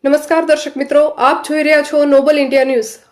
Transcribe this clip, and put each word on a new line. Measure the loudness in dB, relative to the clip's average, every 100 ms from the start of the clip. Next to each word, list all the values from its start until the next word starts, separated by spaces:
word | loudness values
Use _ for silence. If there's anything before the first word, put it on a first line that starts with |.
નમસ્કાર | 0 -2 0 -2
દર્શક | 0 -2 -2 -8
મિત્રો, | 0 0 0
આપ | 0 0 0 -4
જોઈ | -2
રહ્યા | 2 0
છો | 0 0
નોબલ | 2 2 4 0
ઇન્ડિયા | 0 0
ન્યૂઝ. | 0 -2 -4 -14 _